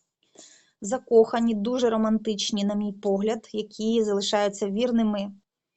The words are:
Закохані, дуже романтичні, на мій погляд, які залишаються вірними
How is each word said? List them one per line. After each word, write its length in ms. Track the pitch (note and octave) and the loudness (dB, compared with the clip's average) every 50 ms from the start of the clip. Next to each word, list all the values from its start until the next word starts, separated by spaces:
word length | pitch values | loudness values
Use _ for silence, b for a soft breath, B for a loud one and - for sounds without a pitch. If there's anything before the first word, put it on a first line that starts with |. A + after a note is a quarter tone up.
| _ _ _ _ B B B B B B B B B B B B | _ _ _ _ B B B B B B B B B B B B
Закохані, 760 | - G3 A#3+ C4 C4 - A#3+ A3+ A3+ A3+ - A#3 A#3 A#3 A3+ | -8 -8 -8 -8 -4 4 6 6 6 6 2 0 0 0 0
дуже 340 | G#3 G3+ A#3+ B3 B3+ B3 A#3 | 0 -2 -2 0 0 2 2
романтичні, 760 | A3+ A3 A3 A3 A3 G#3+ G#3+ A3 G#3+ G3+ - - - G3+ G3+ | 2 2 2 2 2 0 0 -2 -4 -4 -4 -4 -2 0 0
на 100 | G3+ G#3 | 0 0
мій 180 | G#3 G#3 G#3 G3+ | -2 -4 -4 -6
погляд, 560 | G3+ - G#3 G3 G3 G3+ A3 A#3 A#3+ - - - | -4 -2 -2 0 0 0 -2 -2 -4 -6 -10 -8
які 500 | G#3+ G#3+ G#3+ - - A3 A3 A3+ A#3 A3 | -8 -8 -8 -8 -4 -2 0 2 2 2
залишаються 680 | G#3+ G3+ G3 G3 - - G#3 G#3 G3+ G3+ G3+ G#3+ G3+ | 2 0 0 0 0 0 0 0 0 -2 -2 -6 -4
вірними 600 | G3 G#3 B3 B3+ A#3+ A3+ A3+ G#3+ G#3 G3+ G3 G3+ G3+ - _ _ _ _ _ _ _ | -2 -2 0 0 2 2 2 2 0 -2 -6 -8 -12 -18 _ _ _ _ _ _ _